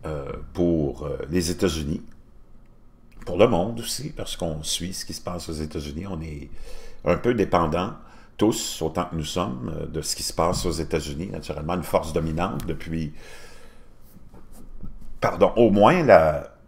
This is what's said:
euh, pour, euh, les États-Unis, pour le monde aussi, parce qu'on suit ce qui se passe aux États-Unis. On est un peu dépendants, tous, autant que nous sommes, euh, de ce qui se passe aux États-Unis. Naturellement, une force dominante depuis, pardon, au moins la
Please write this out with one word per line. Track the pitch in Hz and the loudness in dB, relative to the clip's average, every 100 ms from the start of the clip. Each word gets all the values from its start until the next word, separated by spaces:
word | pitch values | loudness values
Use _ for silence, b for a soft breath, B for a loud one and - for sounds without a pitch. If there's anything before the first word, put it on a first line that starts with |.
euh, | 80 76 69 - - | -6 -8 -8 -10 -8
pour, | - 87 82 71 - 76 | 0 2 4 2 -2 -6
euh, | 69 67 | -6 -2
les | 87 85 | 0 0
États-Unis, | 85 95 80 73 82 - - - - - - - - - - - - | 0 0 0 -4 -4 -6 -18 -20 -20 -20 -20 -20 -20 -20 -20 -20 -14
pour | - 87 | -6 6
le | 120 | 6
monde | 87 101 117 | 6 0 -4
aussi, | - - - | -6 -6 -8
parce | - - - | -10 -10 -6
qu'on | 85 78 | -4 -4
suit | 76 - 87 | -4 -4 -4
ce | 95 - | -8 -10
qui | |
se | - | -10
passe | - 87 - | -8 -8 -8
aux | |
États-Unis. | 78 78 85 73 71 98 | -6 -6 -6 -8 -8 -8
On | 85 | -8
est | 80 73 71 B B B B B | -8 -10 -10 B B B B B
un | - 85 | 0 2
peu | 120 | 2
dépendants, | 120 95 90 80 85 98 - B B B - | 2 4 4 4 0 -2 -6 B B B 2
tous, | 107 117 - - | 2 2 -6 -4
autant | 80 90 | -2 -2
que | 85 80 | -4 -4
nous | |
sommes, | 73 90 90 64 - 78 | -4 -2 -2 -4 -6 -6
euh, | 76 | -6
de | 78 | -6
ce | 76 - | -6 -6
qui | |
se | - | -4
passe | - 82 90 | 0 2 2
aux | 90 | 0
États-Unis. | 82 80 80 73 71 90 | -2 -2 -2 -2 -6 -6
Naturellement, | 82 - 73 76 | -8 -8 -6 -2
une | 90 | -2
force | 78 92 78 | 2 0 2
dominante | 80 82 80 92 69 82 | -2 0 0 -2 -2 -4
depuis, | 78 82 82 78 B B B B B B B B - - - - - - - - - - - - - | -6 -4 -4 -4 B B B B B B B B -20 -20 -20 -18 -18 -16 -16 -14 -10 -10 -10 -10 -2
pardon, | - 87 95 110 | -2 4 4 8
au | 117 | 6
moins | 101 107 180 | 10 8 8
la | 143 92 78 73 - - | 10 10 10 2 -6 -18